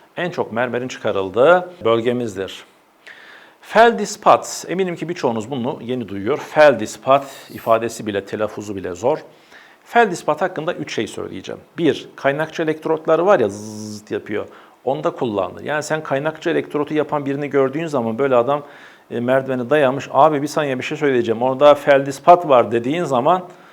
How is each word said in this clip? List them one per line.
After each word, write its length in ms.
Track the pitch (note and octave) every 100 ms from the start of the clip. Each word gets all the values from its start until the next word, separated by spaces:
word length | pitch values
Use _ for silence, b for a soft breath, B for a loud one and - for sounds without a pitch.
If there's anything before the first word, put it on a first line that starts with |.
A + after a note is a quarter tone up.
| B -
En 140 | F3
çok 220 | E3 G#2+
mermerin 360 | A2 B2 A#2+ B2+
çıkarıldığı 840 | - A2+ G2 F#2+ G2 C#3+ F3+ F3+ -
bölgemizdir. 800 | A2 A#2 A#2 B2 A#2 F#2+ F#2 - - _ _ _ B B B B B B
Feldispat, 1040 | - G3+ A#3 A3 G3+ - F3+ A#2+ - - -
eminim 280 | F3 F#3 E3
ki 120 | D#3+
birçoğunuz 420 | F3 C3+ A2+ G#2+
bunu 280 | C3+ A#2 -
yeni 260 | A#2 B2+ G#2
duyuyor. 300 | G2 G2+ D3
Feldispat 880 | - D#3 D3 A#2 G#2+ - - C#3 - - -
ifadesi 560 | G#2+ - A2 A2+ - G#2+
bile, 180 | G2+
telaffuzu 520 | G2 G#2+ G#2 - G#2 G2
bile 180 | F2+
zor. 240 | F2+ A2+ D#3 - B B B B B
Feldispat 580 | - A#3 A3+ E3+ - D3+
hakkında 320 | F#3 E3+ D#3+
üç 200 | D#3 -
şey 120 | - G#2+
söyleyeceğim. 540 | - F#2 F#2+ - G2+ - -
Bir, 300 | E3 A#2 - -
kaynakçı 460 | C3+ D3 D#3 -
elektrotları 640 | D#3+ D#3 D#3+ D#3 D#3+ D#3+ F3+
var 140 | F#3+
ya, 80 | G#2
zızt 600 | G2+ G#2+ G#2+ G#2+ G#2+ G#2
yapıyor. 360 | A2 - G#2 F#2+ B B B
Onda 260 | - C#3+ E3
kullanılır. 540 | E3+ B2+ G2+ F2+ F#2
Yani 180 | G#2 D3+
sen 200 | D3 D#3+
kaynakçı 480 | D#3 C3+ D3+ D#3 F3
elektrotu 440 | D3 C#3 D3+ C#3+
yapan 320 | D#3 C#3+ D3+ C3+
birini 240 | C#3 D3
gördüğün 360 | C#3 C3+ C#3 E3
zaman 320 | C#3+ A2+ A2+
böyle 180 | C#3 B2
adam, 260 | A#2 D3 C#3+ B B B _
e, 100 | A#2+
merdivene 500 | A#2+ C3 C3+ B2+ A#2+
dayanmış, 380 | D3+ C3 C3+ -
"Abi 300 | C3 D#3 D3
bir 40 | D3
saniye 320 | - D3 B2+
bir 60 |
şey 140 | - D3+
söyleyeceğim, 440 | D3 B2+ A2+ A2+
orada 320 | B2+ C3 D3
feldispat 760 | C#3+ D3+ C#3 C#3 C3+ - F3 E3
var." 240 | B2+ A2
dediğin 320 | A#2 A#2+ E3
zaman, 440 | E3 C3 C#3 F#3 F3+ B B